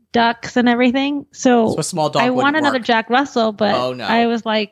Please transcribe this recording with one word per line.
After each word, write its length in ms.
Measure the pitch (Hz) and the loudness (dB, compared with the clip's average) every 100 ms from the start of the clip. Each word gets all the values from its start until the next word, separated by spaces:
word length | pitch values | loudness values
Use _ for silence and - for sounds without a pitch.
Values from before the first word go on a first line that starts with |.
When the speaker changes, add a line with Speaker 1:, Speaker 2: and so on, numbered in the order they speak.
| _ | _
Speaker 1:
ducks 440 | 233 233 233 - - | 0 0 -2 -4 0
and 100 | 247 | 2
everything. 600 | 240 247 254 277 285 - | 2 2 0 -2 -6 -10
So 420 | - 262 240 220 | -4 2 2 2
Speaker 2:
So 40 | - | -2
a 60 | |
small 260 | 156 175 151 | -4 -2 0
dog 140 | 143 | 0
Speaker 1:
I 80 | 247 | 0
Speaker 2:
wouldn't 120 | 254 | 2
Speaker 1:
want 120 | 269 302 | 0 0
another 220 | 294 262 | 0 -2
Speaker 2:
work. 60 | 226 | 0
Speaker 1:
Jack 220 | 226 226 | 0 2
Russell, 400 | 240 277 247 220 | 0 0 0 -2
but 240 | 208 208 - | 0 0 0
Speaker 2:
Oh, 180 | - | -2
no. 100 | 254 208 | -4 -2
Speaker 1:
I 200 | 226 233 | 0 0
was, 200 | 233 220 | -2 -2
like, 240 | 214 208 | -4 -4